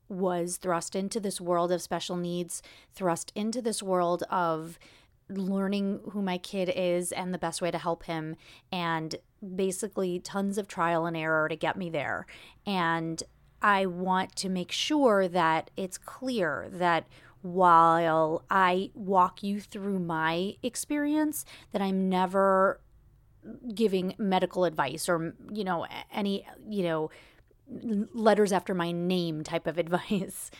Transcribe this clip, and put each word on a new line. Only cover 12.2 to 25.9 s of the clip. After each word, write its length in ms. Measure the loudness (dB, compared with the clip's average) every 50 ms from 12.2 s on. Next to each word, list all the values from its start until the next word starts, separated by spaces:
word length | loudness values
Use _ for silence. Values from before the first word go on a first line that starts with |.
| -6 -10 -16 -20 -20 -20 -20 _ -6
And 560 | -2 0 0 2 2 0 0 -2 -4 -6 -8 -10 -14 _ _ _ _ _ 0
I 240 | 2 4 4 4 2
want 500 | 0 -2 -2 0 0 2 2 0 -2 -4
to 120 | -6 -4 -4
make 220 | -2 -4 -4 -4
sure 560 | -4 -4 -2 0 2 4 6 6 6 6 4
that 440 | 2 2 4 4 4 4 2 0 -4 -8
it's 220 | -8 -8 -8 -8
clear 720 | -12 -14 -16 -14 -8 -6 -4 -2 0 0 0 -2 -4 -6 -8
that 360 | -4 0 2 2 2 2 0 -4 -12 -20 -20 -20 -18 -12
while 1000 | -10 -4 2 6 8 10 10 10 10 8 6 6 4 4 4 4 2 2 0 -2 -2 0
I 420 | 2 4 4 4 4 2 -2 -4 -8
walk 480 | -8 -2 2 4 4 4 4 2 -4
you 180 | -6 -6 -6 -6
through 400 | -8 -10 -10 -8 -4 -4 -2 -2
my 560 | -2 -2 -2 0 0 0 0 0 -2 -4 -6 -6
experience, 840 | -8 -8 -6 -6 -6 -4 -2 0 0 0 2 2 0 0 -2 -6 -10 -14 -18 -20 -12 -6
that 100 | -4 -2
I'm 280 | -2 0 0 0 0 2
never 720 | 2 2 0 2 2 4 4 4 6 4 4 2 2 -2 _ _ -20 -20 _ -20 -20 _ _ _ _ _ -20 -18 -16 -12 -12 -8 -2
giving 400 | 0 2 2 2 0 0 -2 -4
medical 480 | -2 0 0 2 2 0 0 0 0 0
advice 420 | 2 2 0 -2 -2 -4 -4 -2
or, 260 | 0 0 0 -2 -4 -8 -10 -14 -10
you 120 | -8 -6 -4
know, 220 | -4 -4 -4 -6
a-, 280 | -8